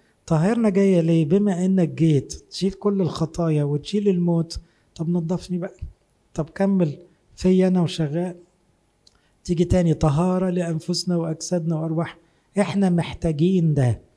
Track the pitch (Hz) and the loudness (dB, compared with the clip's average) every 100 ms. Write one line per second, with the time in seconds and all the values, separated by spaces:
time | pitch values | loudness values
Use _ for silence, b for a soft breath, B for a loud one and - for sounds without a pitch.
0 | b b - 160 180 233 220 190 196 180 | b b -2 0 2 2 2 2 4 4
1 | 165 165 151 190 202 170 185 190 160 131 | 4 2 4 2 2 0 2 2 0 2
2 | 160 143 - - _ - 190 - 208 196 | 2 2 0 -12 _ -4 -4 -2 -2 0
3 | 170 - 160 - 165 151 147 147 - 208 | -2 -2 -6 -2 0 0 0 -4 -4 -2
4 | 208 180 175 170 165 - b b b - | 0 2 2 0 -2 -8 b b b -8
5 | 165 175 165 180 - 180 180 - - - | -4 -2 -2 -6 -6 -8 -8 -12 -16 -16
6 | _ _ _ - 147 - 196 190 165 135 | _ _ _ -8 -6 -2 0 2 0 -4
7 | - b b - 185 185 185 185 165 - | -16 b b -2 2 4 4 2 0 -2
8 | 151 160 180 170 - _ _ _ _ _ | -4 -4 -6 -10 -20 _ _ _ _ _
9 | _ b b b - 170 175 185 170 151 | _ b b b -4 0 2 2 2 2
10 | 156 143 180 185 185 175 170 160 - 175 | 2 2 0 0 0 -2 -4 -4 -4 -6
11 | 180 170 165 160 - 180 160 160 160 160 | -2 -2 -2 -6 -4 -4 -2 -2 -2 -4
12 | 165 - b b b 190 196 196 190 170 | -4 -8 b b b -4 -2 0 2 2
13 | 135 - 170 147 175 190 165 143 123 107 | -2 -4 -2 0 2 2 2 2 2 0
14 | - | -6